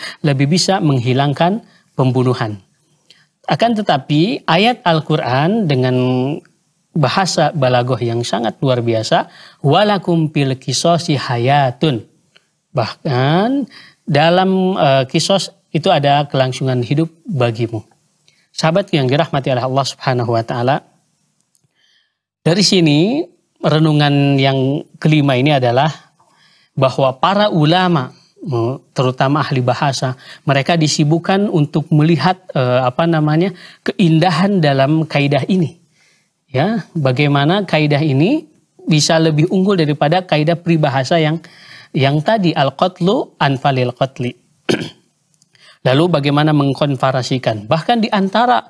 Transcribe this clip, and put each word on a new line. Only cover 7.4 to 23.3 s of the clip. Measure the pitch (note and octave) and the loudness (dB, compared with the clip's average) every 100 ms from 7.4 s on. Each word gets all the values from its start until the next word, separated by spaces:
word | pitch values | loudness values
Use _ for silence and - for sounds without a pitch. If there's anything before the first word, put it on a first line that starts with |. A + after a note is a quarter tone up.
| D3+ D#3 | -2 0
balagoh | B2+ B2 B2 B2+ | 0 0 0 -2
yang | A#2+ A#2 | -2 -4
sangat | A#2+ G3+ A3+ - | -4 -4 -4 -2
luar | C#3 B2 | -2 0
biasa, | A#2 A2+ A2 - - - - _ | 0 -2 0 -2 -2 -10 -20 _
"Walakum | C#3 E3 G#3+ G3 - E3+ D#3 | 0 2 2 0 0 0 0
fil | D3 C3+ C3 | -2 -2 -4
qisasi | - B2+ E3+ E3+ - C3+ | -6 -2 0 0 0 -4
hayatun." | - A#2+ B2 C#3+ C3 B2+ D#3+ A2+ - _ _ _ _ _ _ C3+ | -4 -2 2 2 0 0 -2 -2 -8 _ _ _ _ _ _ -6
Bahkan | G#2+ - E3 B2+ C3+ E3+ A3+ C#4 A#3+ - - _ | -6 -6 -4 0 0 0 0 -2 -6 -10 -20 _
dalam, | - C#3+ E3 F3+ F#3+ F#3+ F#3 F3+ | -2 2 4 4 2 0 0 0
eh, | D3+ C3+ C3 | 2 2 0
kisos | E3 - G3 - - _ | -2 0 -2 -4 -14 _
itu | D#3+ F#3+ | -4 0
ada | D#3+ C#3+ C#3+ D3 | 0 2 0 0
kelangsungan | C#3 C3 B2 C3 B2 | -2 -2 -4 -4 -2
hidup | A#2 D3 E3 _ C4+ | -2 -2 -2 _ -8
bagimu. | D3 A#2 A2 A#2 G#2+ - _ _ _ _ _ _ | -2 -2 -2 -6 -6 -12 _ _ _ _ _ _
Sahabat | - D#3+ F3 G3 | -4 -2 -2 -2
yang | D#3+ B2+ | -2 0
dirahmati | C#3+ D#3+ C#3+ C#3 B2 | 0 0 -4 -2 -4
oleh | |
Allah | C3 C3 C3+ | -2 -2 -4
Subhanahu | - - B2 A#2 A2+ | -4 -4 -2 -2 -2
wa | |
taala, | A2+ C3 B2 D3+ - _ _ _ _ _ _ _ _ _ _ _ _ _ _ _ | -4 -4 -2 -2 -6 _ _ _ _ _ _ _ _ _ _ _ _ _ _ _
dari | D#3 F#3 | -2 0
sini | F#3 F#3+ D#3+ D3 G3 C#4+ F4+ | 2 2 4 2 2 -2 -6